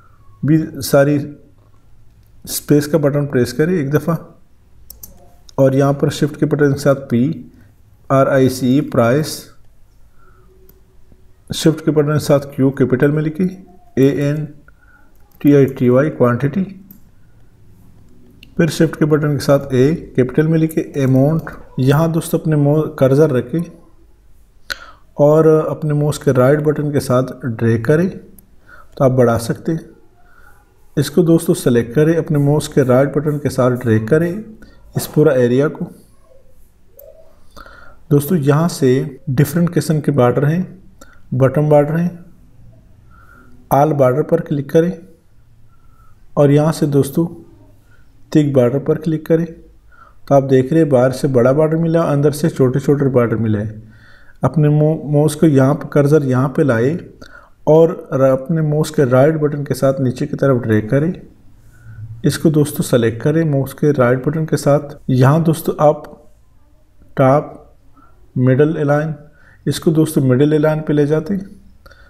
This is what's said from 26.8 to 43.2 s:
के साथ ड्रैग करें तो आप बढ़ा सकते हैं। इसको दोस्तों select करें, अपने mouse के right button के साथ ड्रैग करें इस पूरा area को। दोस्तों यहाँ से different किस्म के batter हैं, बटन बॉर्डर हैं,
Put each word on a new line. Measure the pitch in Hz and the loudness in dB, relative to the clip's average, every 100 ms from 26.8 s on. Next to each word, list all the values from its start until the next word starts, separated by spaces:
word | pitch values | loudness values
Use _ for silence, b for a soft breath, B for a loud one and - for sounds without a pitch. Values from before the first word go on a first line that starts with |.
| 147 | -2
के | 147 | -4
साथ | - 123 127 - 135 | 0 -2 -2 -6 -8
ड्रैग | 110 117 113 | -4 -2 0
करें | 113 156 185 | 0 0 0
तो | - - - - - - - - - | -6 -18 -20 -20 -20 -20 -20 -14 -2
आप | 135 | 0
बढ़ा | 127 117 117 | 2 2 0
सकते | - - - | -4 -8 -6
हैं। | 165 - - - _ b b b b b _ - - | -6 -8 -20 -20 _ b b b b b _ -10 -6
इसको | 135 - | -2 0
दोस्तों | 165 165 165 175 | 2 2 0 -2
select | 147 120 - | 0 0 0
करें, | - 151 170 | 0 0 0
अपने | 156 147 | -2 0
mouse | 143 147 - | 0 0 -2
के | - | 0
right | 127 123 143 147 | 2 2 2 -2
button | 151 147 | -4 -4
के | 131 | -4
साथ | - 127 123 | -2 -2 0
ड्रैग | 117 110 110 | 0 0 2
करें | 156 170 196 - - b b b | 0 0 -6 -12 -20 b b b
इस | - - | -10 -4
पूरा | - 151 | 0 2
area | 131 120 127 151 | 2 2 2 -2
को। | - 180 - - _ _ - - - - _ _ - - - - - B B B B B B - | -4 -14 -14 -20 _ _ -20 -20 -20 -20 _ _ -20 -20 -20 -20 -20 B B B B B B 0
दोस्तों | 143 143 180 | 0 0 -2
यहाँ | 139 143 170 | 2 0 0
से | - 131 131 156 - - | 0 0 0 -2 -10 -4
different | 127 139 170 170 | -2 0 0 -2
किस्म | 160 - 156 | -2 -2 -2
के | - | -2
batter | 143 123 131 143 | 2 2 2 0
हैं, | 170 180 - - - b b b | -2 -6 -12 -20 -20 b b b
बटन | 127 131 147 151 | 0 0 2 2
बॉर्डर | 147 147 160 | 2 2 0
हैं, | 175 - - - - - - - - - b b | -4 -6 -20 -20 -20 -20 -20 -20 -20 -20 b b